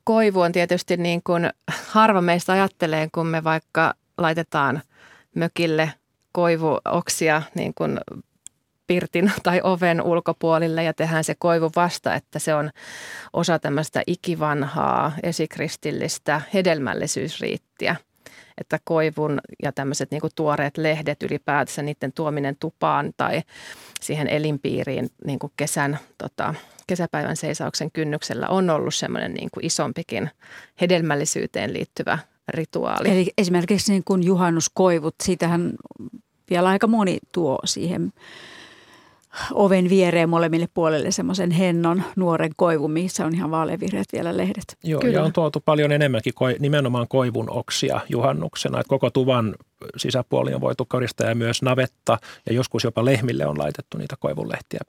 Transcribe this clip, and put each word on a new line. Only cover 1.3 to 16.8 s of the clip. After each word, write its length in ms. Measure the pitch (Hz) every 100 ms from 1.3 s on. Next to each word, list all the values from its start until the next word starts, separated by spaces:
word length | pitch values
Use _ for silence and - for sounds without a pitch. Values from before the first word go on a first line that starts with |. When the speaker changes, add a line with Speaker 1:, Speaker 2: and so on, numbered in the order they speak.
| 170 170 - - - -
Speaker 1:
harva 340 | 214 220 190
meistä 320 | 175 170 -
ajattelee, 560 | 190 196 - 165 156 156
kun 160 | 170 160
me 160 | 160
vaikka 500 | 160 160 - 160 160 - _ -
laitetaan 640 | 165 165 160 156 139 143 - _ - - _ 170
mökille 580 | 170 - 165 156 156 - _ _ _
koivuoksia 1080 | 180 170 160 160 123 - 170 - - 160 156 -
niin 200 | 175 - -
kuin 240 | 160 - - - - _ - _ _ _ -
pirtin 440 | 180 165 170 202 -
<laughs> 60 |
tai 180 | 175 180
oven 380 | 185 175 175 170
ulkopuolille 840 | 175 170 170 160 165 160 165 160
ja 100 | 165
tehdään 300 | - 160 160
se 120 | 156 -
koivu 320 | 175 170 160 170
vasta, 400 | 175 - - -
että 240 | - 151
se 160 | - 151
on 140 | 151 - - - - - -
osa 260 | - 170 160
tämmöistä 440 | 151 143 151 127 -
ikivanhaa 1040 | 175 180 160 151 147 139 151 135 - 147 156
esikristillistä 1160 | 170 160 156 - 160 - 151 - - - - 151 -
hedelmällisyysriittiä. 1400 | 196 180 156